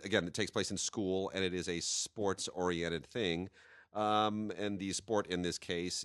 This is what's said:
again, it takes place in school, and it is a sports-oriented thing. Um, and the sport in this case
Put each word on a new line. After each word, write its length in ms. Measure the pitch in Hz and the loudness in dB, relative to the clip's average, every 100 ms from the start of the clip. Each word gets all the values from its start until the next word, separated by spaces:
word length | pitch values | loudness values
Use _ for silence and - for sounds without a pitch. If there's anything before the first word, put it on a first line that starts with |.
again, 220 | 101 101 85 | 2 2 2
it 80 | |
takes 160 | 110 104 | -2 -2
place 200 | 110 95 | 0 -2
in 60 | 95 | -2
school, 540 | - 117 95 95 95 | -4 0 0 2 0
and 80 | 95 | 0
it 120 | 92 | 0
is 120 | 90 87 | 0 -2
a 100 | 85 | -2
sports-oriented 1300 | - - - - 101 92 - 90 90 85 85 82 - | -2 -2 -4 -2 0 0 -2 0 2 2 0 -2 -4
thing. 420 | 123 98 85 95 - - - - | 0 2 2 -2 -10 -20 -20 -8
Um, 580 | 101 107 107 107 107 107 87 | 0 2 4 4 0 -4 -2
and 200 | 104 101 | -2 -2
the 140 | 98 | -2
sport 340 | 90 - 104 101 | -4 0 0 2
in 120 | 90 | 0
this 160 | 87 - | 0 -2
case 480 | - 87 90 - | -4 -2 -2 -4